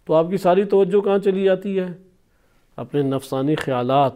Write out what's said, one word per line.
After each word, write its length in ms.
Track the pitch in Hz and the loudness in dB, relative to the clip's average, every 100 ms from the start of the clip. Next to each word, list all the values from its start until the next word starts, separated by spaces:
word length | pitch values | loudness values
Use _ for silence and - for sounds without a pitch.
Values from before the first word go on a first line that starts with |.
| - | 0
تو 80 | |
آپ 160 | 156 165 | 0 2
کی 80 | 190 | 0
ساری 260 | 180 180 | 2 2
توجہ 380 | 202 196 190 202 | 2 2 2 2
کہاں 160 | 196 196 | 2 0
چلی 260 | 202 190 | 0 0
جاتی 360 | 196 185 196 190 | 0 0 -2 -6
ہے؟ 80 | 185 175 _ _ _ _ _ _ _ - | -6 -10 _ _ _ _ _ _ _ -16
اپنے 260 | 135 147 | -6 -4
نفسانی 540 | 135 135 - 135 135 151 | -2 -4 -4 -4 -2 -2
خیالات 580 | - 127 123 135 135 | -2 -2 0 2 2